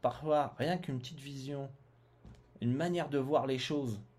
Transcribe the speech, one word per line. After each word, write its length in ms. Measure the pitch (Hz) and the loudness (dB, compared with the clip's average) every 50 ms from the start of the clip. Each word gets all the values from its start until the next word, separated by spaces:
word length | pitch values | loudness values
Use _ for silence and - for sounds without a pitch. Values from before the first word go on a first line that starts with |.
parfois 540 | - 120 - - 151 156 151 147 139 - - | -2 0 0 0 0 2 4 4 2 2 0
rien 200 | - 127 160 180 | -2 0 0 0
qu'une 200 | 175 180 - 131 | 0 -2 -4 -4
petite 240 | 127 123 - 160 135 | -4 -6 -8 -12 -12
vision, 480 | 135 143 139 135 131 139 143 139 139 139 139 - - - - _ _ - - - - - - - - - - - | -12 -12 -10 -8 -8 -6 -6 -6 -6 -8 -12 -16 -20 -20 -20 _ _ -20 -20 -20 -20 -20 -20 -20 -20 -18 -8 -2
une 120 | 117 120 127 | 0 2 2
manière 360 | 143 165 175 175 175 151 139 | 2 2 0 2 0 0 2
de 100 | 143 139 | 2 0
voir 260 | 131 135 156 139 135 | 2 6 4 4 4
les 140 | 135 131 127 | 4 0 0
choses, 420 | - - 151 147 135 120 107 98 - - _ | 0 0 0 0 0 -2 -4 -6 -8 -14 _